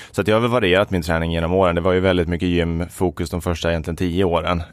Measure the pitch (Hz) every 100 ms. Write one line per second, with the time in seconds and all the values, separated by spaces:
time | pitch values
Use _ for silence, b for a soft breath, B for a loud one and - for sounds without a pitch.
0 | B - 95 110 120 120 95 92 104 92
1 | 82 82 82 82 82 92 90 85 92 92
2 | 95 90 82 85 90 87 85 82 87 -
3 | 92 80 85 87 90 85 85 82 82 80
4 | 90 87 95 85 82 87 85